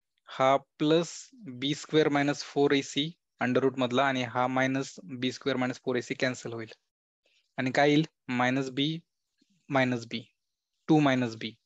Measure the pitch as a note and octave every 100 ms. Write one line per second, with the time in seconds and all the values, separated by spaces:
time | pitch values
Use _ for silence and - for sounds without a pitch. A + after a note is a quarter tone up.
0 | _ _ - - C3+ C#3 - - D3+ D#3+
1 | E3+ - - B3+ F#3 B2 C#3 D3 - D#3
2 | D3+ C#3+ C#3+ C#3 - C#3+ C#3+ C#3+ C3+ -
3 | D#3 - _ - B2 B2+ C3 C3 B2 B2
4 | C#3 C3 B2 B2 B2+ C3 C3 C3+ C3+ -
5 | - B2+ B2+ - C#3 B2+ B2+ B2 - B2
6 | - C3+ C3 B2 B2 A#2 A2 - _ _
7 | _ _ _ _ _ - C3 B2+ D3 D3
8 | D#3+ _ - B2 B2 C3 C3 C3 C#3+ E3
9 | - _ _ _ _ _ - C#3 B2+ B2
10 | A#2 A#2 - _ _ _ _ _ - D#3
11 | C#3+ C3 A#2+ A2 A2 -